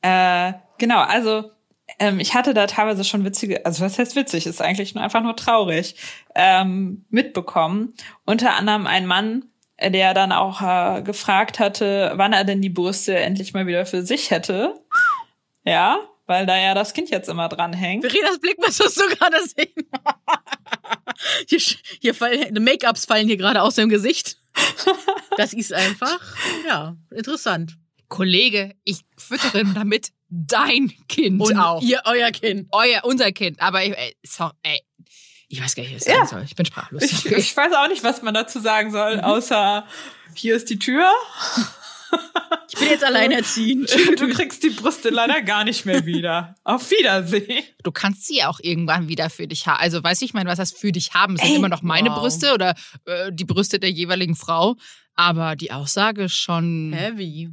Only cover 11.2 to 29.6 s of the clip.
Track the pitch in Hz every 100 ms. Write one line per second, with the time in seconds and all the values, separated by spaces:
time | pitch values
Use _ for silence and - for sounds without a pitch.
11.2 | - 196 226 - 202 202 202 196 190 190
12.2 | 196 214 196 196 196 180 180 196 - 185
13.2 | - 196 190 196 185 175 185 185 180 269
14.2 | - 170 - 190 269 427 _ 1077 1077 1077
15.2 | 906 _ _ _ - 170 185 302 427 _
16.2 | _ 185 190 185 190 196 208 - 349 190
17.2 | 190 170 165 - 170 180 180 196 285 392
18.2 | 403 359 339 403 370 - 415 - 392 -
19.2 | 349 320 339 - 302 - 302 - - 285
20.2 | - 302 - 269 - 233 - 220 - -
21.2 | - 554 - - - - - 185 240 -
22.2 | 240 247 - 214 226 269 - 180 - 220
23.2 | 214 214 190 214 196 240 220 208 208 330
24.2 | - - _ - - - - 381 - 392
25.2 | - 392 214 214 220 170 190 202 254 349
26.2 | - - - 349 320 208 156 170 _ -
27.2 | 226 302 - 175 165 - _ _ _ -
28.2 | 190 180 247 208 196 196 - 190 _ _
29.2 | - 254 269 202